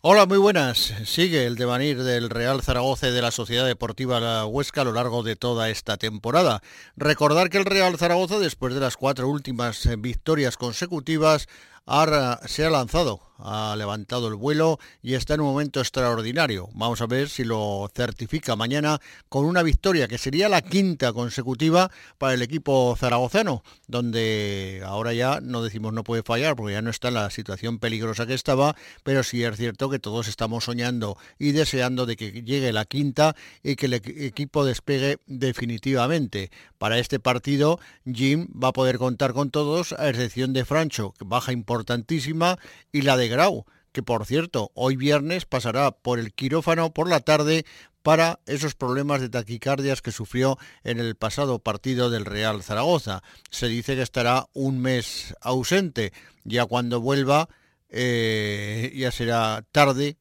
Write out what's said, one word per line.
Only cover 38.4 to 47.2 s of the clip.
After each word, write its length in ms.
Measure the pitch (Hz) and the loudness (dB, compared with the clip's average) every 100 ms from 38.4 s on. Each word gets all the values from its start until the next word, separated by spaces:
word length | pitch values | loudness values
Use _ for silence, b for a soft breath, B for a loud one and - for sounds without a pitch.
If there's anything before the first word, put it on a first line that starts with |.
| 175 | -2
va 180 | - 127 | -2 0
a 40 | |
poder 240 | 131 131 123 | 2 2 2
contar 360 | 127 123 135 | -2 0 0
con 180 | 123 143 | 0 -2
todos, 420 | 151 147 165 175 | 0 0 -2 -4
a 160 | - 151 | -2 -2
excepción 440 | 120 123 120 131 | 0 -2 -2 -2
de 120 | 131 120 | -2 0
Francho, 480 | 151 160 - 101 - | 0 0 -4 -6 -8
que 80 | 98 | -2
baja 260 | 120 123 | -2 -2
importantísima, 1080 | 123 104 120 110 120 110 160 135 160 175 180 B B B | -6 -2 -4 -2 -4 -2 -4 -4 0 0 -2 B B B
y 120 | 147 | 0
la 140 | 139 127 | 2 4
de 100 | 120 | 2
Grau, 340 | 120 185 156 - b _ | 4 2 2 -10 b _
que 120 | - | -8
por 220 | 110 113 104 | -2 -2 0
cierto, 460 | 139 170 123 104 | -2 0 -4 -4
hoy 220 | - 127 131 | 0 0 2
viernes 500 | 139 147 151 180 - | 2 2 2 -4 -4
pasará 460 | 131 117 120 139 | -4 0 2 0
por 280 | - - 120 | 0 -2 -2
el 140 | 110 | -2
quirófano 600 | - 131 160 160 165 165 | -6 -2 0 2 2 0
por 140 | 151 170 | 0 0
la 120 | |
tarde 460 | 160 | 2